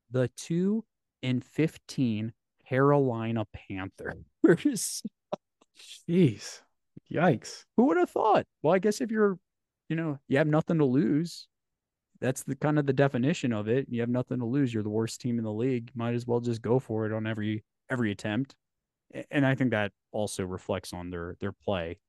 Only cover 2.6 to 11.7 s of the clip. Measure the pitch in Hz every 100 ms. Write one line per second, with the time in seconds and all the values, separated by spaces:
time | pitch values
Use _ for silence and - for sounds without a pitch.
2.6 | _ 127 139 143 135 117 113 113 107 -
3.6 | - 98 95 - - - - _ 311 -
4.6 | 294 240 - - - - _ - _ _
5.6 | _ _ - - - 170 160 101 - -
6.6 | _ _ _ - _ - 175 113 - -
7.6 | - - 254 339 349 - 427 381 - _
8.6 | 143 185 208 208 233 220 208 180 _ _
9.6 | _ _ - 160 165 139 - 135 156 151
10.6 | - 170 143 127 180 147 170 - - _
11.6 | _